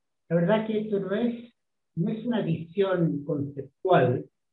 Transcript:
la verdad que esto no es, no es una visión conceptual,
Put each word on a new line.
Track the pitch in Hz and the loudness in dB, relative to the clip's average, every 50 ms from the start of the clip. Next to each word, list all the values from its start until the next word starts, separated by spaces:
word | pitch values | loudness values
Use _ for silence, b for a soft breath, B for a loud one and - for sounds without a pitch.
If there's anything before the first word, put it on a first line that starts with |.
| _ _ _ _ _ - | _ _ _ _ _ -2
la | 165 | 0
verdad | 175 170 190 220 214 220 220 | 0 4 4 2 2 2 -2
que | 214 208 | -2 -4
esto | 214 - 202 190 | -2 -2 -2 -4
no | 185 185 196 | -2 -2 -2
es, | 220 240 240 233 - - - _ _ _ _ _ _ _ _ - | -2 0 -2 -2 -4 -12 -18 _ _ _ _ _ _ _ _ -6
no | 165 190 226 | -4 -2 -2
es | 220 220 254 | -4 -4 -4
una | 247 220 196 | -4 -2 -2
visión | 165 165 160 - - - - 202 190 190 180 170 165 147 143 139 - | 0 -2 -2 -4 -4 -8 -2 -2 0 0 2 2 2 0 0 -4 -4
conceptual, | 165 156 143 139 - - - - - _ _ - 185 175 147 123 123 123 - - - _ _ _ _ | -4 -4 -4 -4 -6 -8 -12 -14 -14 _ _ 2 4 6 6 6 4 2 0 -4 -10 _ _ _ _